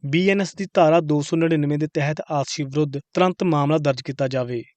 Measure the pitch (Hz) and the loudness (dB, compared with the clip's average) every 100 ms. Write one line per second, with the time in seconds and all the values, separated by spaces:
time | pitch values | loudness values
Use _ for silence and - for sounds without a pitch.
0 | 143 151 185 196 185 - 190 - 160 165 | 0 0 2 2 -2 -6 -2 4 6 4
1 | 156 147 147 165 165 165 147 147 156 - | 2 0 0 0 2 2 0 -2 -2 -2
2 | 143 151 - 151 135 - 139 135 151 139 | -2 -4 -4 -4 -4 -6 -6 -2 -2 -4
3 | - - 185 180 185 151 143 156 147 131 | -8 0 0 2 0 2 2 0 0 -2
4 | - 135 135 131 123 123 113 | -6 -6 -4 -2 -4 -6 -10